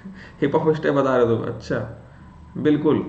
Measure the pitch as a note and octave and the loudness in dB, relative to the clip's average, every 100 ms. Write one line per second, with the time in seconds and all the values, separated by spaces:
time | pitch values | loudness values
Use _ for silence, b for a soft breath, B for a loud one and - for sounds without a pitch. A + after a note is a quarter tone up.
0 | - - - - D3 D#3+ D#3+ D3+ D3+ C#3 | -18 -18 -16 -4 0 0 2 0 2 2
1 | C3+ B2+ A#2 A2+ - - - B2 A2+ - | 2 4 4 2 -2 -8 -6 -6 -6 -12
2 | B B B B - - C#3 D3 D3+ A2+ | B B B B -16 -4 0 2 2 0